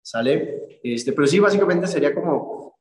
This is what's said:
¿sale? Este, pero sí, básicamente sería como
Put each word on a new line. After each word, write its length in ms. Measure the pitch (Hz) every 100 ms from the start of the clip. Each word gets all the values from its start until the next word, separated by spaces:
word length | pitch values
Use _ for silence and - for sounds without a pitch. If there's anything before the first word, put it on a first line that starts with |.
¿sale? 800 | - 117 120 151 - - - -
Este, 300 | 123 117 135
pero 140 | 147 143
sí, 140 | 180
básicamente 480 | 202 196 190 175 180
sería 260 | 160 139
como 640 | 180 165 143 - - - _